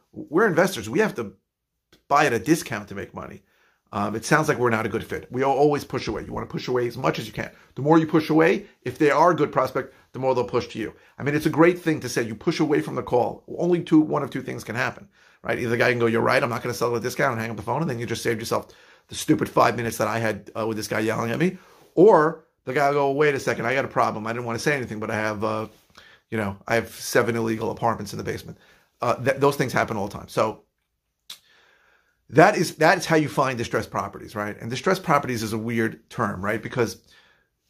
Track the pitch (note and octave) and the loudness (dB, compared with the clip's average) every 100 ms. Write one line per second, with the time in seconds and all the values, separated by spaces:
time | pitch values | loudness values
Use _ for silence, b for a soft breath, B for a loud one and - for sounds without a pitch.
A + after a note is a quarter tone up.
0 | _ - - D#3+ A3+ D#3 F#3+ B2+ G#2 D3 | _ -18 -4 0 2 2 2 -2 -4 -2
1 | G#3 - G2+ - _ _ _ _ _ _ | 0 -4 -10 -12 _ _ _ _ _ _
2 | - D3 D3 A#2 A2+ D#3+ - G#2 G2+ G2 | 0 2 4 2 2 0 0 -10 -10 -12
3 | F#2+ - C#2 - _ _ _ _ _ G#2 | -12 -12 -14 -16 _ _ _ _ _ -4
4 | G#2 G#2+ - D3+ D3+ A#2+ A#2+ A2 A2 G#2+ | -4 -4 2 2 4 2 2 2 0 -4
5 | - F2+ - B2 C3+ C3 D3 D3 - B2+ | -6 -8 -6 -2 0 4 4 2 -2 -6
6 | - G2+ F2+ A#2 A2 - - B2 A#2+ A#2 | -6 -8 -8 -10 -8 -8 -2 0 -2 -2
7 | D3+ D#3 A2 - - b b - C#3+ E3 | -2 -2 -6 -10 -10 b b -4 4 4
8 | D#3 D#3+ - D#3 E3 G#3 B B B2+ - | 6 2 2 4 4 2 B B -10 2
9 | D3 C#3 F3 D#3 C#3+ C3+ C3 C#3 C3 b | 4 6 6 4 2 0 0 -2 -6 b
10 | b B2+ C3 B2 A#2 B2 - - G#2 b | b -2 0 0 0 -2 -4 -6 -10 b
11 | b - C#3 D3 D#3 D#3 E3+ F3 E3 C#3 | b -6 -2 0 2 4 4 4 -2 -2
12 | A#2+ C3+ A2 G#2+ F3+ D#3+ D3 D3+ D3 C3 | -4 -4 -4 -4 -2 0 2 0 -2 -6
13 | - B2 G#2+ - - - F3 F3 F3 D#3 | 0 0 0 -4 -12 -4 0 0 4 4
14 | D#3 D3 C3+ C3 B2 B2 A2+ A2 B2+ - | 6 0 -4 -6 -8 -10 -6 -4 -4 -6
15 | - b b b A#2+ A#2+ A#2 A#2+ B2 A#2+ | -16 b b b -6 -4 0 2 2 2
16 | A#2 A2+ A#2 C3 C3 A#2 B2 A#2 A#2+ A#2 | 2 2 2 2 2 -2 -6 -2 -2 -2
17 | A#2+ - C#3+ A2+ A2 A2 G#2 C3 D#3+ A#2+ | -4 -2 0 0 -6 -6 -4 -2 -2 -4
18 | A2+ A2+ A#2+ A2 A#2+ A2+ - b b b | -4 -4 -2 -2 -2 -4 -4 b b b
19 | _ A#2 - G#2 - - A#2+ A#2 A#2 A2 | _ -4 0 2 2 2 2 2 -4 -2
20 | G#2+ A2+ A2+ G2+ - A2 A2 G#2+ G#2 G#2+ | -2 0 -2 -4 -8 -6 -4 -4 -4 -2
21 | A2 G#2+ A#2 B2+ F3 F#3 B B B - | 0 0 -2 0 0 -2 B B B 6
22 | G3+ F3 D#3 - _ _ B2+ C3 C#3+ C#3+ | 8 8 6 0 _ _ -6 0 2 2
23 | C#3 C#3 D3+ C3+ B2 A2+ A2+ C3+ B2 C3 | 2 2 2 2 -2 -2 -2 -2 0 0
24 | A2+ G#2+ G#2+ A#2+ A#2 A#2 D3+ C#3+ A2+ G#2 | 0 0 -6 -6 -6 -4 -2 -2 -4 -6
25 | A2 G#2+ G#2+ G#2 G#2+ A2 G#2+ - _ B | -4 -2 -2 -2 -2 -2 -6 -12 _ B
26 | B B _ A2 G2+ G2 - A#2 - - | B B _ -4 -4 -6 -2 0 0 -8
27 | - C3 A2+ A#2 A2+ A2 G#2+ - A#2 G#2 | 0 2 2 0 -2 -2 -4 -2 -2 -2
28 | G2+ G#2+ G#2+ A2 - - b b b _ | -6 -8 -8 -8 -12 -20 b b b _
29 | B2 A#2 B2 C3+ C#3+ C#3+ C3 A#2 A2 A2 | -2 0 0 2 2 2 -2 -2 -2 -4
30 | G2+ - - - A2 G#2+ _ _ _ _ | -6 -10 -6 -2 -2 -4 _ _ _ _
31 | _ _ - - b b b b b b | _ _ -20 -20 b b b b b b
32 | b b _ A#2 F#3+ G#3+ E3 - D#3 F#3+ | b b _ 6 6 6 0 2 2 4
33 | - D#3+ C#3+ - C3 A#2+ A#2 A#2+ G#2 - | 2 2 2 0 -2 -2 -4 -4 -4 -4
34 | F#2+ - - G#2+ G#2 - A#2 B2 F#3+ F#3+ | -6 -10 -10 -8 -6 -8 -8 -4 -2 -2
35 | - C#3+ C3+ A#2 A2 A2 A2+ A2+ A2+ - | 2 2 2 -4 -4 -4 -2 -2 -2 -4
36 | - - G#2 G2 G2 A2 A#2 B2+ G#2+ - | -10 -4 -4 -2 -4 -4 -4 -2 -2 -4
37 | b b b b b _ | b b b b b _